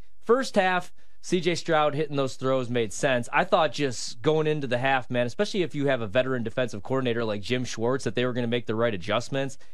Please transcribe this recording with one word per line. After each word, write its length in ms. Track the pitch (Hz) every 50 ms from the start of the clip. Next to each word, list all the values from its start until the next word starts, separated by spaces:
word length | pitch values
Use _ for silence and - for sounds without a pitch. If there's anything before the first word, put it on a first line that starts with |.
| - - - - -
first 320 | - 233 269 247 - -
half, 360 | 208 185 185 185 180 180 - - - - - - -
C 180 | - - 180 185
J 160 | 156 180 165
Stroud 400 | - - 165 160 151 151 147 135
hitting 180 | 151 156 143 147
those 220 | 139 135 127 -
throws 340 | - 127 131 131 131 123 113
made 220 | 123 120 113 101
sense. 360 | - - 160 139 127 123 120 -
I 100 | 139 151
thought 300 | 180 - 208 180 160 147
just 500 | - 139 147 131 113 - - - - 110
going 240 | 104 151 156 156 156
into 220 | 156 151 151 139 117
the 100 | 120 120
half, 320 | 131 135 135 127 - -
man, 160 | 127 123 123
especially 360 | 120 - - 208 202 - 196
if 120 | 170 - -
you 140 | 147 139 139
have 120 | 131 120
a 60 | 113
veteran 380 | 101 95 127 127 131 131 123 110
defensive 400 | 113 - 131 127 113 110 101 -
coordinator 400 | - 131 131 131 120 113 120 117
like 180 | 110 104 104
Jim 220 | 101 - 123 127 123
Schwartz, 400 | - - 110 113 120 135 135 -
that 100 | 127 101
they 100 | 123 123
were 80 | 127
gonna 140 | 117 123 120
make 200 | 117 120 123 -
the 100 | - 110
right 180 | 113 117 120 104
adjustments, 640 | 87 85 104 104 120 123 - 139 135 139 135 - - - -